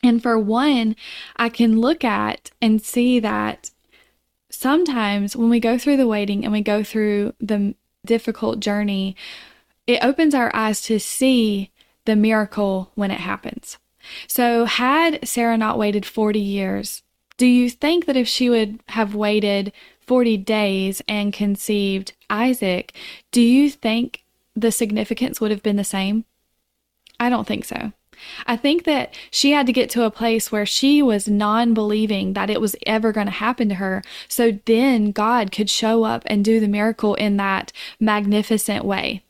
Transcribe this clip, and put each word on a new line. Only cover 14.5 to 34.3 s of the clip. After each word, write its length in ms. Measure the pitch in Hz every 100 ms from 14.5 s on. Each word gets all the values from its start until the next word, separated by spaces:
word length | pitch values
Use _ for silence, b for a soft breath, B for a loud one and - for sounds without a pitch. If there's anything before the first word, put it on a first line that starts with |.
| 233
had 600 | 233 - 247 294 330 311 247
Sarah 300 | - 233 226
not 220 | 214 226
waited 260 | 208 208
forty 360 | 196 - 214 208
years, 640 | 202 196 190 196 202 - _ _ _ -
do 100 | 247
you 240 | 247 247
think 360 | - 294 349 339
that 100 | 262
if 120 | 240
she 220 | - 247
would 300 | 233 214 220 -
have 260 | 226 208
waited 580 | 208 208 214 202 202 202 b b b
forty 360 | - 254 240 214
days 680 | 190 214 202 190 190 190 -
and 240 | 214 208
conceived 800 | 196 208 202 - 208 196 190 190 - _
Isaac, 640 | 214 247 247 196 180 - B B B _
do 100 | 247
you 300 | 233 254 285
think 540 | - 226 226 240 - _ _ _
the 180 | - 226
significance 680 | - 220 208 214 233 254 -
would 100 | 214
have 120 | 208
been 140 | 214 202
the 80 |
same? 400 | 196 196 190 220 226 _ _ _ _ _ _ _ _ _
I 100 | 240
don't 180 | 247 -
think 180 | 208
so. 280 | - - 214 - _ B B B -
I 100 | 233
think 280 | 277 339
that 300 | 330 285 - B B
she 220 | - 277
had 140 | 294 254
to 60 |
get 180 | 254 254
to 140 | 240
a 60 | 226
place 420 | - 233 226 -
where 140 | 214 208
she 360 | - 269 294
was 260 | 277 208 202
non-believing 1080 | 208 208 220 233 220 208 214 214 202 185
that 160 | 196 196
it 100 | 214
was 160 | 214 - -
ever 240 | 220 220
gonna 200 | 214 202
happen 380 | 185 214 247 220
to 60 | 185
her. 260 | 190 190 B B
So 300 | B